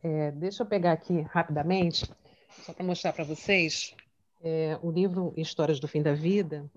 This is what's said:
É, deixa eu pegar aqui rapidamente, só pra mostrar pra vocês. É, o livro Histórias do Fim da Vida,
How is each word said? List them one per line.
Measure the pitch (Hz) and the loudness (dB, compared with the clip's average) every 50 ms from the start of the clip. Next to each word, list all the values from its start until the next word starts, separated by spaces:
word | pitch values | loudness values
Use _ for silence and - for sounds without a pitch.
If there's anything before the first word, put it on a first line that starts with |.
É, | - 165 156 156 151 147 | -4 -2 -2 0 0 -2
deixa | 143 147 170 190 202 - 240 | -2 -4 -6 -6 -4 -4 -2
eu | 208 | 0
pegar | 220 196 175 175 160 | 0 2 4 4 4
aqui | 165 - - 180 165 151 | 2 2 0 0 0 0
rapidamente, | - - 175 165 - 151 151 143 165 185 190 180 170 160 - - - - - _ _ _ _ _ _ - - | 0 0 0 0 0 0 -2 0 2 2 2 2 2 0 -2 -4 -6 -8 -14 _ _ _ _ _ _ -20 -20
só | - - | -18 -16
pra | 165 - 180 | -10 -6 -4
mostrar | 185 175 - - 175 | -4 -2 -2 -2 -2
pra | - - 160 | -2 -4 -4
vocês. | 143 156 - - - 202 185 165 156 - - - - - - - _ _ _ _ _ _ _ | -6 -6 -4 0 2 4 4 4 4 0 -2 -6 -8 -12 -16 -20 _ _ _ _ _ _ _
É, | 170 165 160 160 160 156 156 - | -6 -2 -2 0 0 0 -2 -2
o | 170 170 | -4 -2
livro | 160 175 185 190 175 190 180 170 - | 2 2 2 2 2 0 -2 -2 -2
Histórias | 160 160 - - - 151 151 156 135 | -4 -4 -4 0 2 2 2 2 0
do | 147 151 | -2 -2
Fim | - 151 | 0 0
da | 151 151 147 | 2 2 2
Vida, | 147 156 170 196 208 190 151 151 147 143 147 - | 2 2 2 2 2 2 0 -4 -8 -10 -12 -16